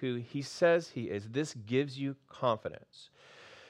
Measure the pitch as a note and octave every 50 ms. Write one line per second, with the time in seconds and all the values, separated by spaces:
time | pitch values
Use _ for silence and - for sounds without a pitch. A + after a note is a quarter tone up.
0 | - C3 B2 A#2+ A#2+ - - C#3+ C#3 - - - F3+ E3+ E3+ E3+ E3 - - C3
1 | A#2 - F#2+ G2+ G2+ A2 A#2 C#3 D#3 D3+ - A#2+ G#2 G#2 A#2+ C3 C#3+ C#3+ B2+ C3+
2 | C#3 C#3 C#3 - _ - - - - B2 A2+ G#2+ - F2 - - - - - -
3 | - - _ - - - - - - - - - -